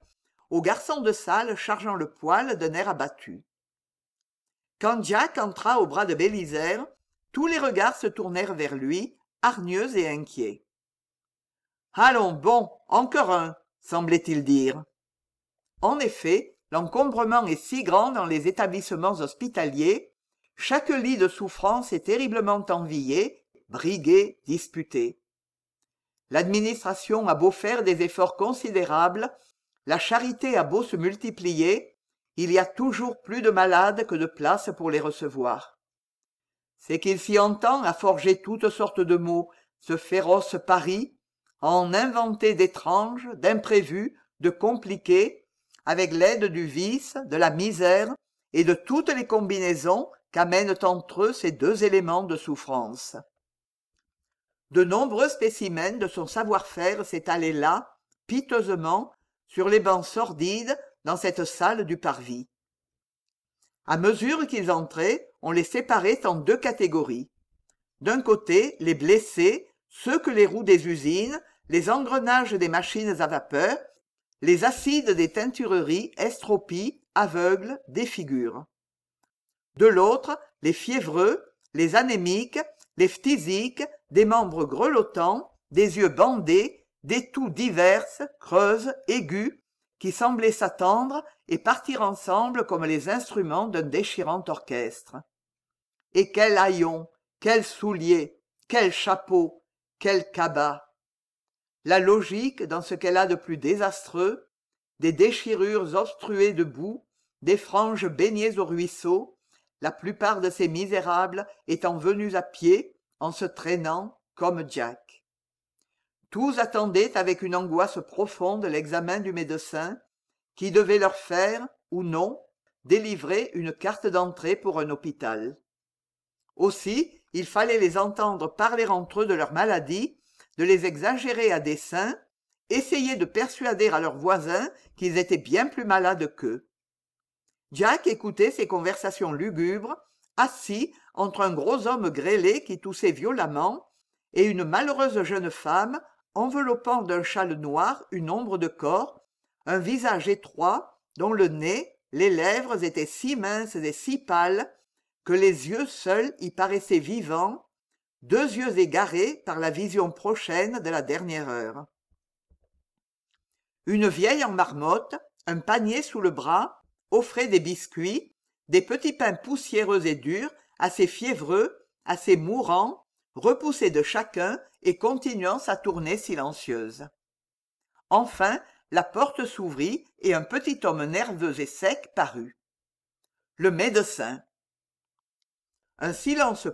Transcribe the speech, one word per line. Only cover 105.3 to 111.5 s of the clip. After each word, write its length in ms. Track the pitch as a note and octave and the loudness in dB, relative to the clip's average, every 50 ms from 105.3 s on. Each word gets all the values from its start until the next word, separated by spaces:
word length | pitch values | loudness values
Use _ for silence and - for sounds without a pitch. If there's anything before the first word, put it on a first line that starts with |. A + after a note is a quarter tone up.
| A#3+ - - A3+ A3 F3+ G3 G#3 G#3+ G#3+ F#3 D3+ D#3+ | 4 0 -4 -2 0 0 2 2 0 0 -2 -2 -2
obstruées 600 | G3 A3 - - - - G#3+ G#3 G3 G3+ G#3 F#3 | -2 -2 -2 -6 -12 -8 -4 0 2 2 2 2
de 100 | D#3+ E3 | 0 -2
boue, 420 | D3 A#2+ C3+ E3+ G#3 A#3 C4 _ _ _ _ _ _ _ _ | -2 -4 -8 -10 -10 -10 -12 _ _ _ _ _ _ _ _
des 140 | C#3 E3 G3+ | 0 2 2
franges 520 | G3+ - - F#3+ G3+ A3 A3 A3+ F3 F#3+ F3 | 2 0 0 0 2 2 2 0 -2 -4 -4
baignées 500 | D3 - F#3+ A3 G#3+ G#3 G#3+ A3+ G3 G3 | 0 0 0 0 2 0 -2 -2 0 -2
au 60 | F#3 | -2
ruisseau, 720 | D#3+ E3+ E3+ F3+ F3 - - - F3 F3+ G3+ C4+ - - _ _ _ _ _ _ _ _ - | -2 -2 -2 -4 -4 -6 -4 -2 0 0 0 0 -4 -14 _ _ _ _ _ _ _ _ -8
la 100 | C#3+ D#3 | -6 -6
plupart 480 | - - - G3 G3 - G#3+ G#3 G#3+ F#3+ | -6 -6 -8 -10 -6 -2 0 0 0 0
de 100 | F3+ F3+ | -2 -2
ces 180 | F3 - F#3 E3 | 0 0 -2 -2
misérables 800 | D#3+ E3+ G3+ F#3+ G3+ F#3+ E3+ F3 E3+ F3 F#3+ F3+ F3+ G3 G3+ - | -2 -2 -4 -2 -2 -2 -2 0 0 0 0 -2 -4 -8 -10 -10